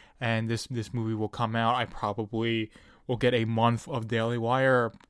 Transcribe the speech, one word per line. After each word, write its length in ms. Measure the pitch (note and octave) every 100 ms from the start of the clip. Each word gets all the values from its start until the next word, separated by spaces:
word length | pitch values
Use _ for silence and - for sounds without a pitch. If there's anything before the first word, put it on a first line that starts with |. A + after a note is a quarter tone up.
| - _
and 280 | A#2+ A2+ A2+
this, 180 | A2+ -
this 260 | A#2+ G#2+
movie 220 | A#2+ A2
will 140 | A2 G#2+
come 280 | - A#2 A2+
out. 200 | A2+ B2
I 100 | A#2
probably 840 | - G#2 G2+ G#2+ A2+ A#2 A2+ G#2+ - - - -
will 80 | A#2
get 180 | B2
a 120 | B2 A2+
month 420 | A2+ A#2 A#2 -
of 180 | A#2+ A2
Daily 320 | A#2 A2+ A#2+
Wire 540 | A#2 B2+ C3+ B2+ A#2 - -